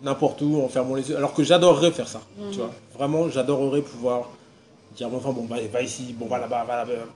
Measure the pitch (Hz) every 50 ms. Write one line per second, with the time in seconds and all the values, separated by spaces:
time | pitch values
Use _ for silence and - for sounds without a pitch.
0 | 135 139 139 - 156 135 - - 151 147 151 151 131 123 - 131 127 127 131 135
1 | 131 135 151 139 139 - - - 147 147 175 175 170 180 160 139 165 175 - -
2 | 113 - - 90 - - - - 104 - - 101 110 98 - - - - - -
3 | 139 143 156 160 170 160 127 135 123 135 143 131 139 139 135 143 143 - - 120
4 | 120 127 123 123 120 - - - - - - - - - - - - - - -
5 | 123 113 123 127 127 139 127 120 117 110 117 120 110 104 107 123 131 117 - -
6 | 131 123 117 113 120 113 123 123 120 113 123 117 117 117 120 120 117 117 123 113
7 | 113 117 120